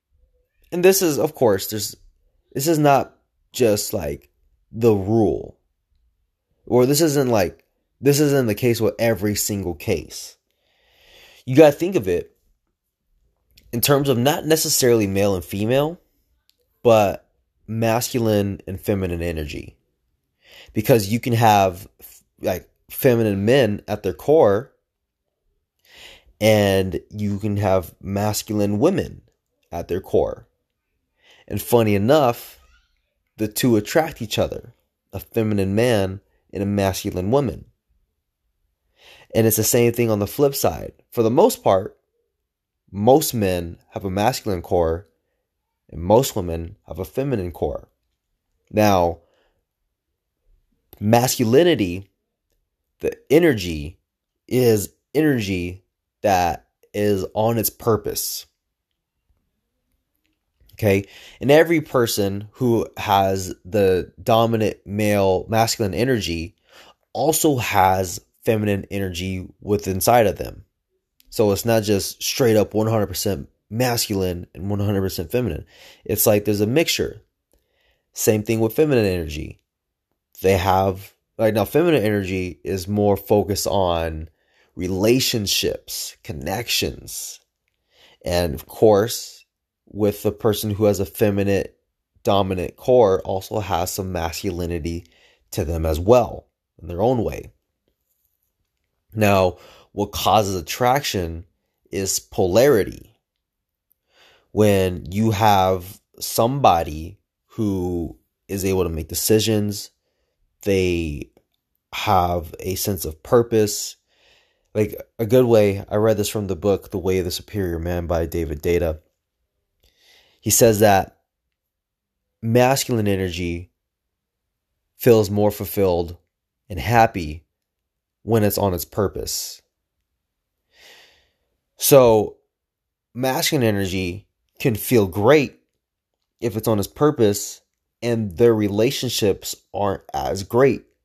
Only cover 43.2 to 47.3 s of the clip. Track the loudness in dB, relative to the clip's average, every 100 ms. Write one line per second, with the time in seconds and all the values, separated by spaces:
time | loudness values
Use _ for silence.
43.2 | 4 -2 0 -2 -6 -12 _ -10 -6 -2
44.2 | -2 -2 -4 -6 -2 0 0 -2 -8 _
45.2 | _ _ _ _ _ _ _ -8 2 4
46.2 | 2 -2 -6 -6 -10 -14 -14 -12 -8 -6
47.2 | -4